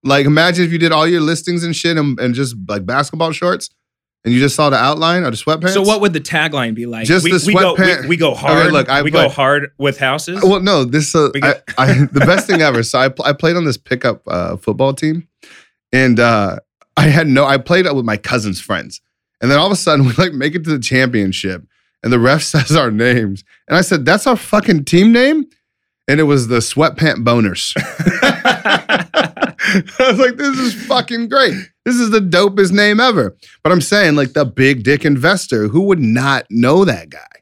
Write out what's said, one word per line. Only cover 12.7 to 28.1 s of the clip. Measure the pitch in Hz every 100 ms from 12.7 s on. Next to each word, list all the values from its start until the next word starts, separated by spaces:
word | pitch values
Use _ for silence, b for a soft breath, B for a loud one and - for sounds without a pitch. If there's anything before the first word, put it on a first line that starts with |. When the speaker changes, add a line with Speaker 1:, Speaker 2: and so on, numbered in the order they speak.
| 120
Speaker 1:
So | 117 127
I, | 131
pl-, | 127
I | -
played | 143 165 175
on |
this | 160 120
pickup, | - 127 123 104 -
uh, | 87 85 87
football | - 104 135
team, | 135 156 160 - _ B B B B _
and, | 131 131 117
uh, | 120 110 98 95 _ _ _
I | -
had | 151 147 160
no, | 131 139
I | 139
played | 123 180 180
with | 139
my | 117 107
cousin's | - 123 107 95
friends. | - 92 - - _ _ _ _
And | 123
then | 143
all |
of | 185
a | 196
sudden | - 151 131
<laughs> |
we, |
like, | 110 180
make | 143 147
it | 170
to | 160
the | 147
championship | 117 127 127 113 98 92 95 90 - _ _ _
and | 117
the | 123
ref | 120 156
<laughs> |
says | - 156 123 156
our | 127
names. | 107 120 123 104 98 b b b
And | 165
I |
said, | 185 170
"That's | 131 - 269
our | 240
fucking | - 208 208 165
team | 143 170 214
name?" | 233 262 311 277 _ _ _ _ _ -
And | 147
it |
was | 151 143 113
the | 120
Sweatpant | 110 - 156 - 156 101
Boners. | 120 120 104 87 - -
<laughs> | - - 175